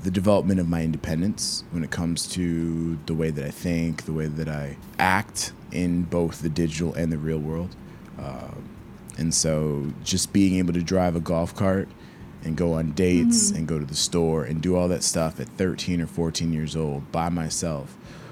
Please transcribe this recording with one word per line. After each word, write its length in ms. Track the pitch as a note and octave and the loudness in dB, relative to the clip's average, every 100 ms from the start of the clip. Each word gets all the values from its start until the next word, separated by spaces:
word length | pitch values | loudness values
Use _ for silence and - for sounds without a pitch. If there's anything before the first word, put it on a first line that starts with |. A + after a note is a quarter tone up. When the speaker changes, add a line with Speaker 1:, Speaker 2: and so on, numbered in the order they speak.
Speaker 1:
the 60 | F2 | 0
development 500 | F#2+ F#2+ G2+ F2 F#2+ | 2 6 6 6 4
of 80 | E2+ | 4
my 120 | E2+ | 2
independence 800 | D#2+ D2+ D2+ D#2+ G2 A2 - - - | 2 0 -2 0 0 0 -4 -6 -6
when 120 | E2+ | -4
it 80 | D2+ | -4
comes 360 | - E2+ E2 - | -2 0 -2 -2
to 680 | F#2 F2 E2 E2 E2 E2 D#2+ D2 | -2 0 0 0 0 -2 -2 -2
the 80 | |
way 160 | D#2+ D#2+ | 0 0
that 160 | D2 C#2+ | -2 -6
I 60 | |
think, 540 | - F2+ E2+ E2 D#2+ - | -4 0 2 0 -2 -4
the 80 | |
way 120 | D#2+ D#2 | -2 -2
that 200 | D2+ D#2 | -2 -4
I 300 | D2 C#2+ C#2 - - | -4 -6 -10 -10 0
act 540 | F#2 F#2+ - - - - - | 2 2 0 -6 -8 -10 -6
in 320 | - F2+ F2 | -2 2 2
both 380 | E2 E2+ E2+ - | 2 2 0 0
the 80 | E2+ | -2
digital 440 | D#2 E2 D#2 E2+ - | 0 0 0 -2 0
and 160 | E2 | 0
the 60 | D#2 | 0
real 220 | D#2 D#2+ | -2 -2
world. 360 | D2+ E2 F2 - - - - - | -2 -4 -4 -8 -16 -16 -16 -12
Uh, 340 | C2+ C2 - - - - - - - - | -10 -10 -12 -12 -14 -16 -16 -16 -12 -2
and 160 | D#2+ | 0
so 580 | - D#2+ D#2 D#2 C#2+ C#2+ - | 2 2 2 2 0 -2 -6
just 300 | - F2+ - | -2 0 2
being 220 | G2+ G2 F#2 | 6 6 6
able 160 | F2+ | 2
to 80 | F2 | 2
drive 340 | E2 F#2 F2+ E2+ | 2 4 4 2
a 40 | |
golf 340 | E2 E2 E2+ - | 0 0 0 0
cart 320 | F#2+ F#2+ - - - - - - D#2+ | 2 2 0 -8 -18 -18 -16 -8 -4
and 100 | D#2+ | 0
go 180 | E2+ | 2
on 180 | D#2+ D#2+ | 2 0
dates 560 | D2+ F2+ F2 E2 - G2 | 2 6 6 6 4 2
Speaker 2:
Mm-hmm. 80 | F2+ | 0
Speaker 1:
and 100 | D#2 | -2
go 120 | D#2+ | -2
to 60 | D2 | -2
the 100 | D2+ | -2
store 480 | - F2 E2 D#2+ B1+ | 0 2 2 2 0
and 160 | D#2+ | 0
do 140 | F2 F2+ | 2 2
all 100 | F2+ | 2
that 120 | F2+ | 2
stuff 360 | - F2+ D#2+ D#2 | 0 0 0 -2
at 100 | - | -8
thirteen 500 | - F#2 - - F2 | -2 -2 0 -2 0
or 60 | D#2+ | -2
fourteen 480 | - E2 - E2 | -2 -2 0 0
years 220 | D#2 D#2 D#2+ | 0 -2 -2
old 360 | D#2 C#2+ C#2+ | -2 -4 -4
by 160 | E2 E2+ | -2 0
myself 720 | E2+ D#2+ - E2+ D2 C2+ - - - - | 0 -2 -2 -2 -4 -8 -14 -18 -16 -14